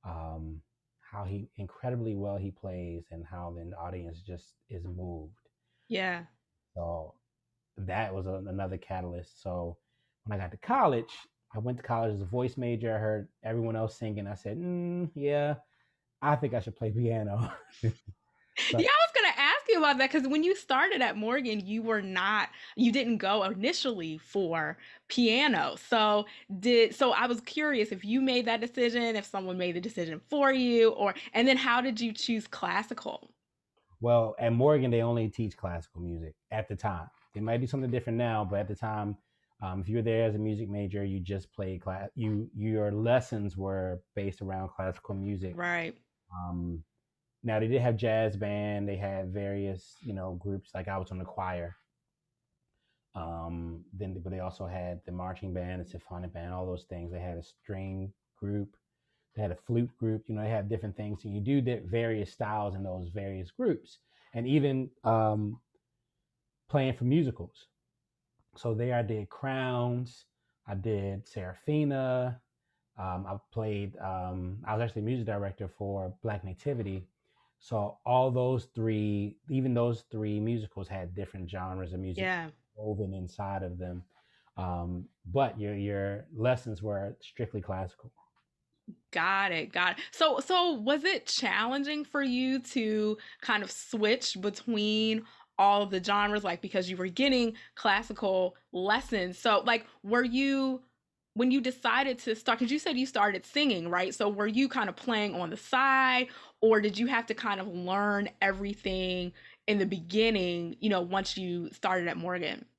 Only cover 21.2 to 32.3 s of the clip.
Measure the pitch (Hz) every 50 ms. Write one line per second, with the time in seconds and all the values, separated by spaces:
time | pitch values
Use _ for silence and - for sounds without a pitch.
21.2 | 214 220 240 285 262 247 214 208 196 185 208 226 220 226 226 214 196 196 190 185
22.2 | 180 196 214 214 - - - - - - - - 247 233 214 277 262 233 233 208
23.2 | - 190 202 220 190 190 185 185 202 262 359 - - 277 233 190 165 160 156 156
24.2 | - - - 202 196 170 165 165 156 151 156 - - - - - _ _ - -
25.2 | 240 226 220 247 285 302 240 170 147 139 156 - - - - 226 214 214 208 208
26.2 | 208 208 - - - _ 202 185 190 240 247 233 226 208 - - 277 254 - -
27.2 | 233 247 247 226 - - - - 302 302 285 240 208 214 208 190 196 202 226 262
28.2 | 262 262 247 247 240 233 226 226 220 240 240 - 247 240 233 240 233 233 226 214
29.2 | 202 - - 196 190 185 180 180 180 180 170 175 175 226 220 - 175 160 160 196
30.2 | - _ - 294 277 269 269 262 254 247 233 233 226 220 - - 202 196 185 -
31.2 | - - - 220 233 262 262 254 262 262 233 247 254 269 240 214 233 233 214 -
32.2 | - -